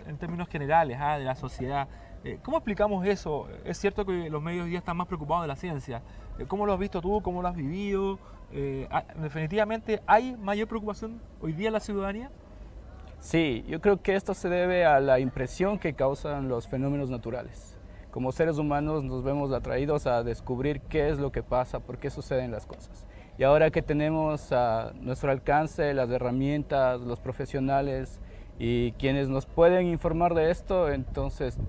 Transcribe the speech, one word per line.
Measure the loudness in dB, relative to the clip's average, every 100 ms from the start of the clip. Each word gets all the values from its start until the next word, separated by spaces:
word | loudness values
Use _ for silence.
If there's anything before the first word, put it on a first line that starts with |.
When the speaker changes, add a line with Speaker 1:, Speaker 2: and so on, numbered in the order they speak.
| -10
Speaker 1:
en | -8
términos | -6 -6 -6
generales, | -4 4 4 4 0
ah, | -2 0
de |
la | -2
sociedad. | -4 -6 -6 -2 -2 -4 -8 -16 -14
Eh, | -10 -10
¿cómo | -2 -2
explicamos | 0 2 2 2 2
eso? | 0 -2 -4 -6 -10
¿Es | -8 -2
cierto | 0 0
que | -2 -2 -2
los | -4
medios | -4 -4
hoy | -4
día | -4
están | -2 -4
más | -2
preocupados | -4 0 0
de | 0
la | -4
ciencia? | -6 -6 -6 -8 -10 -14 -12 -10
Eh, | -4
¿cómo | 0 2
lo |
has | 2
visto | 0 -2
tú? | 0 0
¿Cómo | 0 -2
lo | -2
has | -2
vivido? | -4 -2 0 0 0 -4 -10 -18 -12
Eh, | -6 -4 -4 -4
ah, | -4 -4 -6
definitivamente, | -6 -4 0 2 2 0 -2 -2 6
¿hay | 6 6 -2
mayor | -2 -2 -2
preocupación | -2 -4 -6 -8 -10 -16 -8
hoy | -4
día | -2 0
en |
la | 0
ciudadanía? | -2 -2 -2 -4 -8 -14 -20 -18 -16 -16 -16 -16 -16 -14
Speaker 2:
Sí, | 0 2 2 0 -4
yo | 0
creo | 2 4
que | 2 0
esto | 0
se | -2 0
debe | 2 2 4
a | 6 6
la | 8 6
impresión | 4 -2 -4 0 0 2
que | -2
causan | 0 0 0 -4 -4 -2
los | -2 -2
fenómenos | -2 0 0 -2
naturales. | -4 -6 -8 -8 -14 -18 -18 -18 -18 -10
Como | -4 -2
seres | 2 2 2
humanos | 2 0 0 -2
nos | -2 -2
vemos | -2 0 0
atraídos | -2 -2 0 2 2 2
a | 2
descubrir | 0 -4 -4 -2 0 -2
qué | -2 0 2
es | 2
lo | -2
que | -2
pasa, | 0 0 0 -4
por | -8 -8
qué | -6
suceden | -8 -2 -2 0
las | -4 -8
cosas. | -14 -14 -16 -16 -18 -14 2
Y |
ahora | 6 8 8
que | 4
tenemos | 2 2 2 2 2 -2 0
a | 2 4 2 -2
nuestro | -6 -6 -2 0
alcance | 2 4 4 2 2 2
las | 2 2
herramientas, | 2 2 2 2 0 2 4 4 2
los | -2 -4
profesionales | -4 -6 -4 -2 2 2 2 -2 -6 -10 -14 -16 -14 -4
y | 0 2 2
quienes | 2 2 2 0
nos | -2 -2
pueden | 6 8 8 4
informar | 2 0 2 4
de | 4 4
esto, | 2 0 2 2
entonces | 0 -2 -2 -4 -2 -4 -2